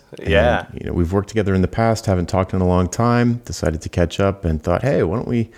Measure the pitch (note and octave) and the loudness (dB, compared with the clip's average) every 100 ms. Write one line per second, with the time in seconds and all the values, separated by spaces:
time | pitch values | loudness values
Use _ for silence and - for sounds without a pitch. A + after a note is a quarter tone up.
0 | - - - G2 A#2+ G2+ D#2+ - - D#2 | -14 -8 0 2 2 0 -4 -10 -4 0
1 | E2+ G2 G2 A2 G2 F#2+ F2+ - A2+ A2 | 2 0 0 -2 0 2 0 0 0 0
2 | - F2+ E2+ F#2 F#2 F#2+ F2+ F2+ F2+ - | 0 0 0 0 0 0 2 2 2 0
3 | A#2+ A#2+ A#2+ A#2+ - - D#2+ D#2+ - - | 0 2 2 0 -6 -4 -2 -2 -4 -2
4 | E2+ - G2 G2 E2+ D#2 - F2 B2+ E3+ | -2 0 0 0 -2 -2 0 0 0 0
5 | F#2 G#2+ - A#2+ A2 | 0 -2 -2 -2 -2